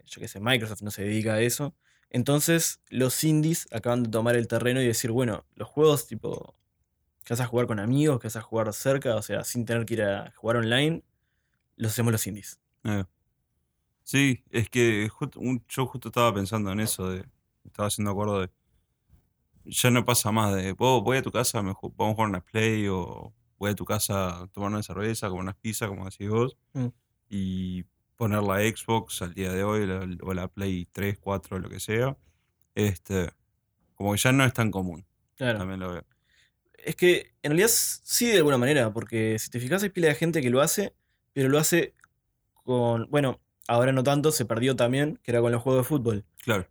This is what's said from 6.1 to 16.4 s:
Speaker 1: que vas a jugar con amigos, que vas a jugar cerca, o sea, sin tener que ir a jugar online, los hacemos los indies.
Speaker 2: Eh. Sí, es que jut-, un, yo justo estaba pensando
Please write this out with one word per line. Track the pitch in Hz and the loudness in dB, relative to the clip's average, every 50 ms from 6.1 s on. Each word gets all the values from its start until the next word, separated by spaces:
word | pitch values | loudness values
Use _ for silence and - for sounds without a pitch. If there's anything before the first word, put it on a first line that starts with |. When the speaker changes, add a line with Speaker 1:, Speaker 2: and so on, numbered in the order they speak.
| 113 107 - 98 - - - - _ _ _ _ _ _ _ _ _ _ _ _ _ _ | -12 -8 -8 -8 -8 -8 -12 -16 _ _ _ _ _ _ _ _ _ _ _ _ _ _
Speaker 1:
que | - - 120 | -6 -4 -2
vas | 120 | -2
a | 123 | -2
jugar | 117 117 120 120 | 0 0 0 0
con | 110 110 101 | 0 -2 -2
amigos, | 101 120 131 143 151 151 135 117 | 0 0 2 4 4 2 2 0
que | - 110 | -4 -6
vas | - | -10
a | 110 | -10
jugar | - - 110 113 110 107 | -10 -4 -2 -2 -2 -2
cerca, | - - - 135 139 139 - 127 110 | -4 -2 0 0 0 0 0 -2 -2
o | 107 | -2
sea, | - - 104 104 104 | -2 -4 -4 -4 -4
sin | - - 120 113 | -4 -4 -4 -2
tener | 113 117 117 113 | 0 -2 -2 0
que | 110 117 | -2 -2
ir | 110 | 0
a | 104 98 98 101 110 - _ | 0 0 0 -2 -6 -10 _
jugar | - - 110 120 | -6 -2 0 0
online, | 120 113 113 120 135 147 160 165 - - _ _ _ _ _ _ _ _ _ _ _ _ _ _ | 2 2 2 2 4 2 2 0 -4 -8 _ _ _ _ _ _ _ _ _ _ _ _ _ _
los | - 113 110 | -6 -4 -4
hacemos | - 120 117 120 | -2 0 0 0
los | 110 107 - | 0 0 -2
indies. | 98 104 98 - - - _ _ _ _ _ - | -6 -8 -10 -14 -16 -20 _ _ _ _ _ -6
Speaker 2:
Eh. | 110 104 101 95 _ _ _ _ _ _ _ _ _ _ _ _ _ _ _ _ _ _ _ _ | -4 -4 -4 -4 _ _ _ _ _ _ _ _ _ _ _ _ _ _ _ _ _ _ _ _
Sí, | - - 147 139 135 120 - _ _ | 0 2 2 4 4 2 -2 _ _
es | - 113 107 - | -2 -2 -2 0
que | - 123 120 120 107 104 107 107 | 2 4 4 4 4 2 0 -2
jut-, | - - 151 127 - | -4 -6 -8 -8 -8
un, | - - 123 127 117 _ - | -6 -4 -4 -4 -4 _ -8
yo | - 135 127 | -4 -4 -4
justo | - - 123 - 117 | -4 -6 -10 -12 -2
estaba | - 120 117 117 | 2 4 4 4
pensando | 101 101 | 4 2